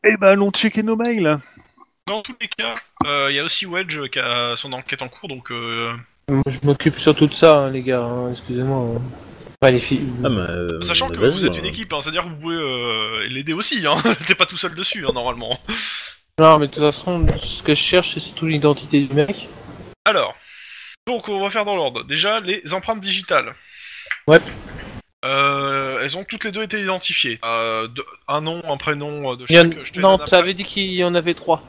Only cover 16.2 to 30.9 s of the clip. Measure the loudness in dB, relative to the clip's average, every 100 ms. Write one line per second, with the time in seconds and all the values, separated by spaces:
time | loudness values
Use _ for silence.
16.2 | _ 6 8 8 4 2 0 0 -6 2
17.2 | 2 2 -6 -6 0 0 2 2 0 -8
18.2 | -10 -6 -2 2 2 2 2 2 2 2
19.2 | 0 -2 -10 -18 -20 -20 -20 -2 0 2
20.2 | 0 -6 -20 -20 -20 -20 -20 -14 -6 -6
21.2 | -4 -4 -2 -2 0 0 -2 -4 -4 -2
22.2 | 0 0 -2 -6 -4 -6 -4 -6 -4 -6
23.2 | 0 0 0 -12 _ -20 -20 -18 -12 -6
24.2 | 6 6 6 -14 -14 -16 -14 -18 _ _
25.2 | -2 2 2 2 -2 -2 -2 -4 -4 -6
26.2 | -10 -8 -8 -6 -6 -4 -2 -2 -2 -2
27.2 | -2 -2 -2 -2 0 -2 -4 -8 -14 -14
28.2 | -4 -4 -2 -6 -6 -4 -2 -4 -6 -6
29.2 | -6 -6 6 8 8 2 -10 4 6 6
30.2 | 6 4 4 -2 -6 -4 -2